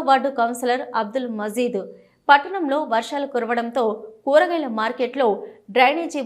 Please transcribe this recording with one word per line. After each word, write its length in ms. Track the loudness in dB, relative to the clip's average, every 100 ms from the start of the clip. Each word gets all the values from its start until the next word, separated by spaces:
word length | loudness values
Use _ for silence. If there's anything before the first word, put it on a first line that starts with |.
| 4
వార్డు 200 | 4 2 0
కౌన్సిలర్ 440 | -2 0 -2 -2 -2 -4
అబ్దుల్ 260 | -4 -4 -6 -6
మజీద్. 420 | -4 -2 -2 -2 -8 -16 _ _ 4
పట్టణంలో 480 | 4 4 -4 -2 -2 0
వర్షాలు 360 | -2 -2 -6 -4
కురవడంతో 520 | -4 -2 -2 -2 -2 -2 -2 -10 -8 4
కూరగాయల 400 | 4 4 0 -2 -2
మార్కెట్లో 480 | -4 -2 -4 2 0 0 -6 -18 -14 2
డ్రైనేజీ 460 | 2 2 -4 -6